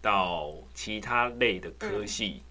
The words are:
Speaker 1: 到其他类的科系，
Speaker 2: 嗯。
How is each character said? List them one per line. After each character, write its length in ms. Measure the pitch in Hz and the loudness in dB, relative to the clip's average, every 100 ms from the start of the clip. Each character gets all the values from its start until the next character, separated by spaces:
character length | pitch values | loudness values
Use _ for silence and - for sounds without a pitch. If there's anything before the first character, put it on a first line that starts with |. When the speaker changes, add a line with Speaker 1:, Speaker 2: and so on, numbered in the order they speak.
Speaker 1:
到 500 | 107 101 90 85 73 76 - | 2 4 4 0 -4 -8 -12
其 260 | - 110 107 | -10 -6 -6
他 300 | 120 120 123 120 | 0 2 2 4
类 220 | 120 92 | 4 2
的 100 | 87 | -4
科 340 | - 214 104 104 | -6 -4 -2 -4
系， 300 | - 104 - | -2 -4 -4
Speaker 2:
嗯。 40 | - | -12